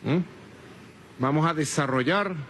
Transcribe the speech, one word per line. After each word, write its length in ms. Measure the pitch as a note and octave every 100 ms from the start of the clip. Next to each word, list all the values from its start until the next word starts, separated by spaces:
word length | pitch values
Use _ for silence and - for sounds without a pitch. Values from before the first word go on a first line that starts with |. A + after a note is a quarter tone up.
¿Mm? 140 | - D#3 F3 - - - - - - - - -
Vamos 300 | B2+ D3 D#3+
a 40 |
desarrollar 800 | D#3+ C#3+ - C#3 C3 B2+ F#3+ G3+ F3+